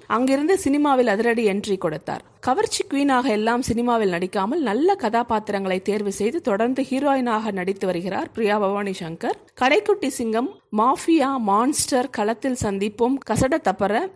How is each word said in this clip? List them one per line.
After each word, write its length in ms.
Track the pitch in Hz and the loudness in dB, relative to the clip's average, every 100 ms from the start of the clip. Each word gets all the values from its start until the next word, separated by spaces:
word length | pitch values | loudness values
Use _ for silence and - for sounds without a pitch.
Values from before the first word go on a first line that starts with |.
| - | -4
அங்கிருந்து 520 | 220 262 269 311 381 | 0 2 2 2 2
சினிமாவில் 480 | 277 294 294 262 240 | 2 2 2 4 2
அதிரடி 400 | 196 233 233 220 | 2 2 2 2
என்ட்ரி 320 | 196 208 185 | 0 -2 -2
கொடுத்தார். 460 | 170 151 - - - _ | -2 -4 -8 -10 -12 _
கவர்ச்சி 440 | - 269 453 - | -2 0 0 -2
குவீனாக 400 | - 277 285 254 | -4 0 2 2
எல்லாம் 380 | 247 214 220 240 | 2 0 0 0
சினிமாவில் 460 | - 226 240 233 202 | -2 -2 0 2 2
நடிக்காமல், 540 | 175 185 208 196 330 | 0 -2 -2 -2 -2
நல்ல 320 | 247 214 359 | -2 2 2
கதாபாத்திரங்களை 880 | 392 220 233 240 220 214 196 190 185 | 2 0 0 0 -2 -2 -4 -2 -2
தேர்வு 300 | 208 208 202 | -2 -2 -2
செய்து 280 | 196 208 330 | -2 -2 -2
தொடர்ந்து 420 | - 196 240 262 | -2 0 0 0
ஹீரோயினாக 680 | 254 254 285 269 240 220 220 | -2 0 2 0 0 -2 -2
நடித்து 340 | 196 180 196 190 | -4 -4 -2 -2
வருகிறார் 460 | 175 180 196 330 | -2 -4 -6 -6
பிரியா 260 | - 208 208 | -2 0 2
பவானி 340 | 196 202 202 190 | 0 0 -4 -6
சங்கர். 320 | 165 165 262 - - - | -8 -8 -6 -6 -10 -2
கடைக்குட்டி 460 | 254 349 415 403 262 | 2 2 2 0 0
சிங்கம், 440 | - 226 226 269 403 - 208 | -4 -2 0 -2 -8 -6 2
மாஃபியா, 600 | 240 330 - 320 262 269 | 2 2 2 2 2 0
மான்ஸ்டர், 720 | 208 202 254 - - 262 269 | 2 2 2 0 0 0 0
களத்தில் 460 | - 208 226 269 247 | -2 -2 -2 -2 -2
சந்திப்போம், 520 | 220 196 208 208 240 269 | -2 -2 -4 0 0 0
கசட 420 | - 226 262 320 | -2 0 2 2
தப்பற, 460 | - 190 196 220 381 | 0 0 0 0 -2